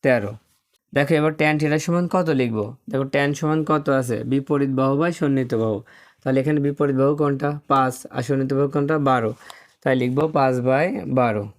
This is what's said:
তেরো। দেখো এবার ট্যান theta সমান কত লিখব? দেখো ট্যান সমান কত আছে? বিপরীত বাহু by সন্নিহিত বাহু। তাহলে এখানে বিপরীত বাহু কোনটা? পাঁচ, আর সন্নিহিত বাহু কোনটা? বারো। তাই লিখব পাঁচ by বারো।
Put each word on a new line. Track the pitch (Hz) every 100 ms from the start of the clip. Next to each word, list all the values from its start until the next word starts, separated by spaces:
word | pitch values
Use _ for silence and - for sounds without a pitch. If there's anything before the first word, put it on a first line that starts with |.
তেরো। | 139 123 101 110 _ _ _ _ _
দেখো | 139 139
এবার | 156 156 156
ট্যান | 151 151
theta | 151 151
সমান | 160 175 175
কত | 185 160 135
লিখব? | 123 110 104 127 -
দেখো | 135 135
ট্যান | 139 143
সমান | 143 151 156
কত | 151 151 147 135
আছে? | 123 110
বিপরীত | - 135 135 147 139 131
বাহু | 135 139
by | 170
সন্নিহিত | 165 147 135 127
বাহু। | 117 110 104 - - - _
তাহলে | 135 131
এখানে | 135 151
বিপরীত | 143 147 143 135
বাহু | 139 147
কোনটা? | 147 135 143 147 _
পাঁচ, | 139 127 127 -
আর | 131
সন্নিহিত | 120 135 135
বাহু | 135 143
কোনটা? | 147 143 156 139
বারো। | 127 113 - - - - _
তাই | 143 127
লিখব | 123 131 156
পাঁচ | 151 135 127
by | 123 135 175 277 180 131
বারো। | 120 107 104